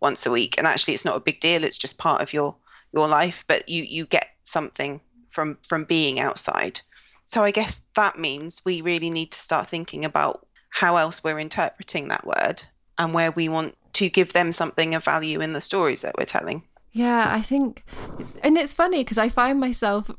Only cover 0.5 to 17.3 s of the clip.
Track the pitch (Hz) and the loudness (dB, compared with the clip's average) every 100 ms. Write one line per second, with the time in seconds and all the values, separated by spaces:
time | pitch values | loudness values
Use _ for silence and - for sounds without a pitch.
0.5 | - 160 - - - 170 - - - 160 | 2 2 4 2 0 -2 -2 -2 0 2
1.5 | 170 160 - 131 - 165 147 147 151 143 | 2 0 -2 -4 -2 0 0 0 -2 -2
2.5 | - _ - _ 156 151 151 175 - - | -4 _ -20 _ 0 2 4 2 -2 0
3.5 | - - 170 156 160 160 175 - _ - | 0 0 -6 -6 -8 -2 0 0 _ -6
4.5 | 165 147 - 139 143 - _ _ - 151 | -4 -4 -4 -6 -8 -16 _ _ -6 -4
5.5 | 143 - 160 156 165 147 131 135 - - | -6 -4 -4 0 0 2 0 -2 -2 -2
6.5 | - 92 - - - - _ - 233 208 | -2 -2 -4 -6 -14 -20 _ -4 2 2
7.5 | 208 202 - - - 202 - 160 139 160 | 2 -2 -6 -4 0 2 0 -4 -6 -8
8.5 | - 185 175 165 170 165 165 160 - - | -6 -4 -2 -2 -2 -2 -4 -4 -4 0
9.5 | 156 - 170 165 - 156 151 143 - _ | -2 0 -6 -8 -6 -2 0 0 -2 _
10.5 | _ _ - 180 175 160 170 160 156 156 | _ _ 0 2 4 2 0 -4 -4 -4
11.5 | - 165 - - 165 139 - - - - | -2 -2 -4 -6 -6 -2 -4 -2 0 0
12.5 | 180 - _ _ - 165 165 165 165 160 | -2 -10 _ _ -4 0 2 0 0 0
13.5 | 160 160 - _ - 190 - 180 180 170 | 0 -2 -8 _ 0 4 4 4 4 2
14.5 | 170 160 - 160 160 156 156 156 156 160 | 2 -2 0 0 0 0 0 0 -2 -2
15.5 | 147 - 196 156 - - - - - 82 | -2 -2 2 2 0 -4 -4 -2 -2 -2
16.5 | 151 - _ _ 226 240 233 214 | -6 -10 _ _ -2 2 2 2